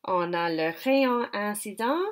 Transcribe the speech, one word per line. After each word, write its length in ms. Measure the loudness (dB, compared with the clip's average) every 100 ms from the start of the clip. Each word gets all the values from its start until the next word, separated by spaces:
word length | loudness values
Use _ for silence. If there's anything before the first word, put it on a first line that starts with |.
on 300 | 0 0 0
a 160 | 0 0
le 220 | 0 -2 -2
rayon 440 | 2 4 4 2 -2
incident 680 | -2 -4 -4 -8 -2 0 0 -2